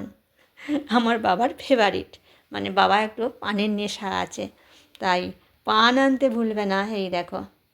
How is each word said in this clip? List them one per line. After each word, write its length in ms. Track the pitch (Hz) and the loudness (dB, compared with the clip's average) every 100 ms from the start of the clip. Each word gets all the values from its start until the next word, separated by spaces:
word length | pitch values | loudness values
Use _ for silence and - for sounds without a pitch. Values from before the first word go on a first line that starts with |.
| 202 - _ _ _ - - 294 285 | -8 -18 _ _ _ -16 -6 -6 0
আমার 300 | 240 226 233 | 0 2 0
বাবার 320 | 220 180 254 262 | 2 2 0 -2
ফেভারিট, 520 | - 254 202 185 - - _ _ - | 0 2 2 0 -8 -16 _ _ -12
মানে 180 | 208 196 | -8 -2
বাবা 260 | 190 190 196 | 4 4 4
একটু 260 | 214 214 226 | 0 -4 -6
পানের 420 | - 202 208 208 | -6 -6 -2 0
নেশা 380 | 208 202 - 202 185 | -2 -4 -6 -6 -4
আছে, 280 | 180 - 196 _ _ - _ - | -4 -8 -12 _ _ -20 _ -6
তাই 340 | 190 180 180 - _ _ | 0 0 -2 -10 _ _
পান 340 | - 214 226 254 | 0 4 4 4
আনতে 280 | 269 262 269 | 4 4 2
ভুলবে 360 | 226 226 214 | 2 -2 -2
না। 240 | 202 190 202 | 0 0 -2
এই 220 | 220 185 | -4 -2
দেখো, 300 | 175 175 190 196 _ _ | -4 -4 -8 -12 _ _